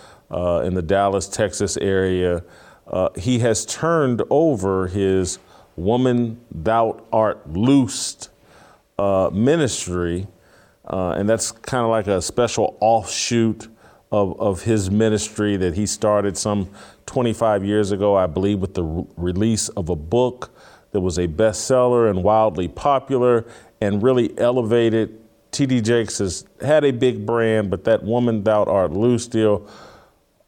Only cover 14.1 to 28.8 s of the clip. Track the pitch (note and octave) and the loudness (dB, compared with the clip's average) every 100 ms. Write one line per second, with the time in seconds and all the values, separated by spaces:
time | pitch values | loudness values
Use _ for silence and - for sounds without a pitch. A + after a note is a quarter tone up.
14.1 | G#2+ F#2+ - G#2 F#2 A2+ A2 F#2 G#2 A2 | 0 0 0 -2 -2 -2 0 0 0 2
15.1 | G#2+ - - G#2 G2+ F2+ E2+ G#2 - G#2+ | 0 -4 -2 -2 0 -2 -2 -4 -2 0
16.1 | G#2 G2+ F2+ G#2+ G#2 F#2 - - - - | 2 0 -4 -2 -2 -4 -10 -20 -20 -8
17.1 | C3+ A#2+ A2 A2+ G#2 G2 G#2 G2 G2 G2+ | -2 -2 0 0 0 0 0 0 0 2
18.1 | G2 F2+ D2+ G2+ G2+ F#2 - E2 E2 - | 4 2 0 0 0 -2 -4 -4 -6 -8
19.1 | - F2+ F2+ A2+ A2 - - E2+ E2 D#2 | -6 -4 0 0 0 -4 -6 -6 -6 -2
20.1 | A#2+ B2+ B2 - _ - - _ G2+ F#2 | 0 0 -2 -14 _ -20 -20 _ -4 -2
21.1 | F2+ F2 D2+ A2 G2+ - B2+ B2 A#2+ A2+ | -2 -4 0 0 0 0 2 4 4 2
22.1 | F#2 F#2+ A2 A2 E2+ F2+ - D3 C3+ - | 2 2 2 2 0 -6 -2 0 0 0
23.1 | C3 B2 A#2+ G#2+ - - _ G#2 G2+ B2 | 0 2 2 0 -14 -20 _ -2 2 2
24.1 | B2+ A#2 - A#2+ B2+ A2 A#2+ A#2 A2 G#2+ | 2 0 0 0 0 2 2 2 2 -2
25.1 | - - _ _ - C#3 B2+ A2 A#2+ G#2+ | -6 -20 _ _ -4 0 0 2 0 0
26.1 | - G2 - - _ C3 D3+ C#3+ A#2+ B2+ | -4 -4 -6 -14 _ 0 2 2 2 0
27.1 | A2 G#2 A#2 A2+ A2 G2+ F#2 - A2+ G2+ | 0 -2 0 2 2 0 -2 2 0 2
28.1 | A#2+ A#2+ A2 G2+ G#2+ - G2 | 0 0 0 2 2 2 2